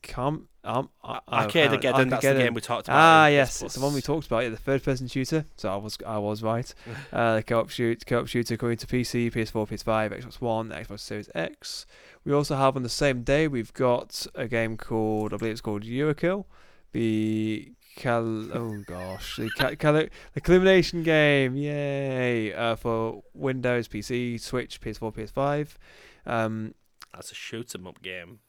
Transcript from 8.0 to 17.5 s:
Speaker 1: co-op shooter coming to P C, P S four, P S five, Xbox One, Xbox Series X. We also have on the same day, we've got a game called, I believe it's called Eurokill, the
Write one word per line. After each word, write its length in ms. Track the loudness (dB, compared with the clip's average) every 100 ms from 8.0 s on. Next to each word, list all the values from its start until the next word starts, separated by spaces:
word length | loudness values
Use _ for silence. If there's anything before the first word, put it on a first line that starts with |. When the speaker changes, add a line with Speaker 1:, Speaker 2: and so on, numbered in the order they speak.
| -2
Speaker 1:
co-op 220 | -2 0
shooter 300 | -2 -2 -2
coming 200 | -2 -4
to 100 | -2
P 160 | -2
C, 260 | 0 0 -2
P 120 | -2
S 100 | -2
four, 140 | -2 -4
P 100 | -4
S 80 |
five, 280 | -2 0 -2
Xbox 300 | -6 -14 -8
One, 280 | -2 -2 -4
Xbox 300 | -10 -12 -14
Series 280 | -10 -10 -8
X. 520 | -6 -6 -8 -14 -12 -14 -20 -20 -14 0
We 80 |
also 220 | 0 2 2
have 180 | 2 2
on 80 |
the 60 | -4
same 340 | 0 0 0
day, 240 | 2 2 2
we've 260 | 0 -6
got 540 | 0 2 2 -2 -10 -10 -8
a 120 | -2
game 280 | 0 -2 -4
called, 560 | -4 0 2 0 -2
I 40 | -2
believe 160 | -4
it's 80 | -4
called 220 | -4 -6
Eurokill, 600 | -4 -2 0 2 0 0 -6 -16 -20 -20 -8
the 800 | -2 0 2 0 0 -2